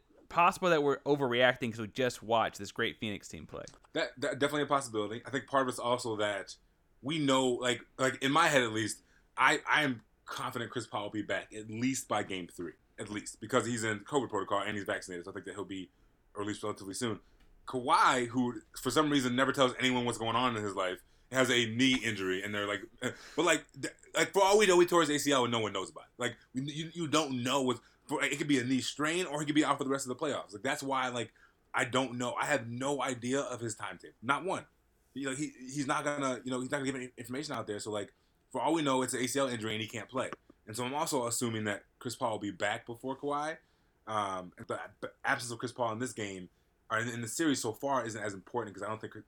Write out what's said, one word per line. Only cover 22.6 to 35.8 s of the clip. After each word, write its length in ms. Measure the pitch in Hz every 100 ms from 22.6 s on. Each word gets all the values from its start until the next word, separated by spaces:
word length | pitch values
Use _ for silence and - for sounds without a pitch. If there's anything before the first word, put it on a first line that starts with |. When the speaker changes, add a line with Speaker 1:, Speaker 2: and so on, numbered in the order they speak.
| 104
Speaker 2:
like, 140 | 101 - -
eh, 80 | 127 - -
but 100 | -
like, 200 | 170 156 - 139
th-, 120 | 135 - -
like 180 | 156 160
for 120 | 196
all 120 | 196 208
we 100 | 202
know, 120 | 175
he 80 | 175
tore 140 | 175
his 100 | 156
A 80 | 147
C 140 | 143
L 100 | 135
and 80 | 120
no 80 | 117
one 140 | 107
knows 180 | 98 90
about 140 | -
it. 180 | - -
Like, 140 | 120 - _
we, 80 | 127
you, 280 | 143 151 165
you 140 | 165 156
don't 340 | 151 151 127
know 200 | 123 139
what, 180 | 131 120 - _ -
for, 160 | 139
it 160 | 139 143
could 80 | 156
be 140 | 139
a 40 |
knee 160 | 123 131
strain 460 | 120 - 151 175 175
or 140 | 147
he 60 | 147
could 100 | 151
be 80 |
out 140 | 139 143
for 60 |
the 60 | 135
rest 180 | 135 127
of 80 | 123
the 80 |
playoffs. 280 | 156 107 80
Like, 100 | 101
that's 220 | 131 147
why, 240 | 139 131 127
like, 240 | 123 113 _ - _ _
I 100 | -
don't 300 | 131 127 131
know. 200 | 123 123 101
I 60 | 139
have 220 | 143 117
no 340 | 120 135 143
idea 380 | 131 123 120 135
of 200 | 123 123
his 140 | 117
timetable. 400 | - 104 90 - -
Not 220 | 113 139
one. 200 | 170 147 - _ _ _ _
He, 120 | 131 139
like, 100 | 135
he, 140 | 147 -
he's 300 | 127 139